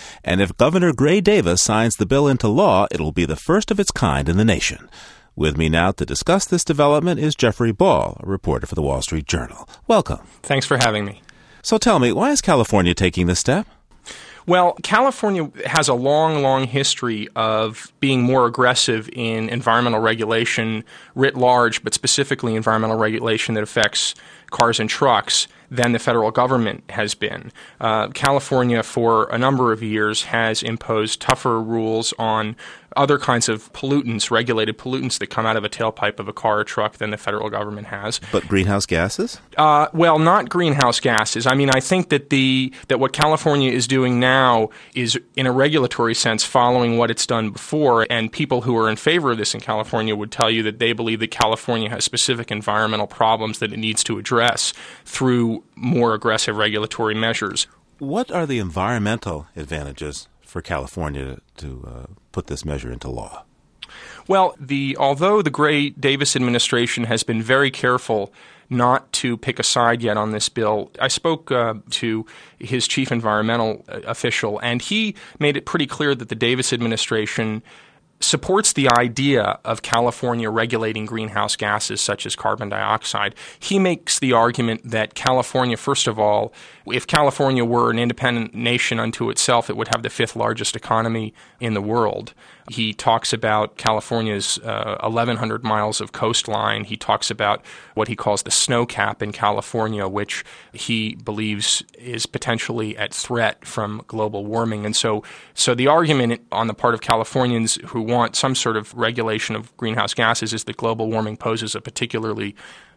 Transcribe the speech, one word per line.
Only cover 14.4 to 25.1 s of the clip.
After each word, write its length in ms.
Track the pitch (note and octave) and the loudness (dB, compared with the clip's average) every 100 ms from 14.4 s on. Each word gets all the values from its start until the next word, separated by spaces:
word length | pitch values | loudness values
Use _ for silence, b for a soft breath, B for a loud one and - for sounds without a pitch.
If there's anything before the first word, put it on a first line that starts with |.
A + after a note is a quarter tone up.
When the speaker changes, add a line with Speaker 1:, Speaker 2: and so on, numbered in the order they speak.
| - | 2
Speaker 2:
Well, 320 | F3+ F3 - | 4 4 2
California 680 | - G#3+ C4+ - G#3+ F#3+ D3 - - | 0 2 4 2 0 0 -2 -6 -2
has 240 | D#3+ D3 | 0 2
a 40 | |
long, 480 | B2 C3+ D3+ D#3+ D3+ | 2 2 4 4 2
long 260 | C3+ C3 B2+ | 2 2 0
history 600 | C#3 C#3 - A#2+ G#2+ G#2+ - | 0 -2 -2 -4 -4 -4 -2
of 560 | A2 A2 A2 A2+ - _ | 0 0 -2 -6 -16 _
being 220 | C3+ C3 | 0 2
more 240 | A#2+ C3 A#2+ | 4 4 4
aggressive 640 | A#2 B2 B2 - A2+ A2 | 4 4 4 2 0 -4
in 380 | - A2+ A2+ A2 | -6 -4 -4 -4
environmental 500 | A#2+ B2 A#2 A#2+ A2 | 0 2 4 4 2
regulation 840 | A2+ A2+ A2 A2+ A#2 - A2+ A2 B B B - | 2 0 0 0 0 -2 -2 -4 B B B 0
writ 200 | C3+ B2+ | 0 4
large, 480 | B2 B2 A#2 A2+ | 4 6 4 0
but 100 | - | -4
specifically 640 | - - - C3+ C#3 A#2+ A2 | -2 0 0 0 -2 -2 0
environmental 420 | A2 A2 A2 A2 | 2 2 2 2
regulation 580 | A2 A2+ A#2 A2 - A2 | 0 0 0 0 0 -2
that 80 | |
affects 520 | G#2+ - G#2+ - - B B B - | -2 0 0 0 -4 B B B -6
cars 300 | - A#2 A2+ | 0 2 2
and 100 | A2 | -2
trucks 600 | - C#3 | 2 2